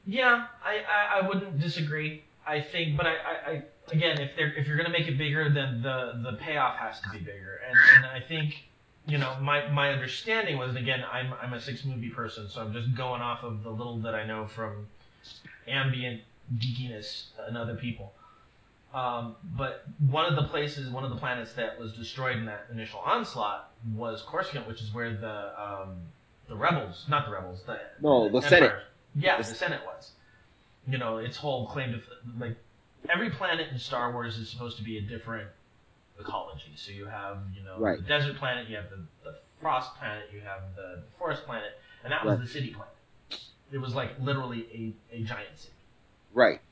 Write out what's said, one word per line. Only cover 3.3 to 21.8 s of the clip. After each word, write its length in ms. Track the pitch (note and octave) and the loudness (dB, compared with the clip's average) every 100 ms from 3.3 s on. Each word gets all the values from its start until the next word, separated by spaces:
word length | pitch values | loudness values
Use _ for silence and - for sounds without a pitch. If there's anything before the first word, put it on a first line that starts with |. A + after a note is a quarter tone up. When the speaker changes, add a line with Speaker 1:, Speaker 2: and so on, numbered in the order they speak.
| D#3+ C#3+ | -4 -4
Speaker 1:
I, 120 | D3+ - - - | -6 -8 -20 -2
again, 300 | D#3+ E3 D3 | 2 4 2
if 140 | C#3 - | -2 0
they're, 180 | D3+ | 0
if 140 | D3+ C#3 | 0 0
you're 100 | D3+ | 0
gonna 140 | E3+ | 2
make 160 | E3+ D#3 | 0 0
it 100 | C#3 | 0
bigger, 320 | D3+ D3+ D3 | 2 2 4
then 320 | C#3+ C3 A#2 | 4 2 -2
the, 400 | C3+ C3 B2 A#2+ | -2 -2 -2 -4
the 140 | B2 A2 | -6 -6
payoff 380 | D#3+ D3+ B2+ - | -2 2 2 0
has 220 | A2 - | -6 -6
to 80 | G#2 | -10
be 80 | G#2 | -8
bigger. 420 | F2 G2+ F#2+ F#2+ B2+ | -10 -10 -12 -10 6
And, 80 | - - - | 10 12 12
and 80 | C3 | 10
I 140 | C3 B2+ | -4 -2
think, 260 | D#3+ D3+ - - _ _ _ - | 0 0 -2 -16 _ _ _ 0
you 100 | D3 | 2
know, 180 | C3 C3 | 2 0
my, 260 | C#3 D3 C#3+ | 2 2 4
my 200 | C#3+ C#3+ | 4 4
understanding 720 | C3+ B2+ - A3 A3 G3 C#3 | 2 -2 -4 0 2 2 0
was, 100 | B2+ | 0
and 80 | B2 | -2
again, 260 | B2 B2+ B2 | 0 0 0
I'm, 220 | B2 C3 - | -4 -4 -4
I'm 120 | B2 | -6
a 60 | A#2+ | -6
six 240 | C#3 A#2+ C3+ | -6 -6 -4
movie 240 | B2 A2+ | -4 -6
person, 380 | A#2 A2+ A2+ G2+ | -6 -8 -8 -10
so 120 | A#2+ | -8
I'm 100 | G#2+ | -6
just 240 | A#2 A#2 B2 | -2 0 0
going 280 | B2+ B2 | 0 -2
off 200 | A#2+ A#2 | -2 -4
of 200 | A#2+ G#2+ | -6 -6
the 80 | A2 | -6
little 260 | A2 A#2+ A#2 | -6 -4 -4
that 120 | A2+ | -2
I 140 | A2 G#2+ | -2 -2
know 180 | A2 G#2 | -4 -6
from 400 | - A2 G#2 G#2 - - - - - - - - | -6 -6 -8 -14 -18 -20 -20 -20 -20 -20 -18 -2
ambient 540 | C3+ C3+ B2 B2 A2+ - - - A#2+ | 2 2 0 -2 -6 -12 -20 -6 -2
geekiness 640 | B2 A#2+ B2 G#2+ G#2 - - - - | 0 -2 -4 -6 -10 -10 -12 -12 -8
and 100 | A#2+ | -4
other 160 | A#2 A2+ | -4 -4
people. 380 | A#2+ A2+ G2+ - - - - _ _ _ _ | -6 -6 -12 -18 -20 -20 -20 _ _ _ _
Um, 420 | C3 B2 A#2+ A#2 A2 - - | -4 -4 -4 -6 -10 -8 -4
but 280 | C3 - - - C#3+ | -4 -4 -12 2 4
one 180 | D3 E3+ | 4 4
of 80 | D3+ | 4
the 120 | C#3+ | 2
places, 380 | D3+ D3 C#3+ C3 | 0 -2 -4 -6
one 120 | B2+ | -4
of 60 | C3+ | -4
the 80 | A#2+ | -4
planets 360 | C3+ B2 A2+ | -4 -4 -6
that 260 | - A2+ | -4 -4
was 140 | - | -4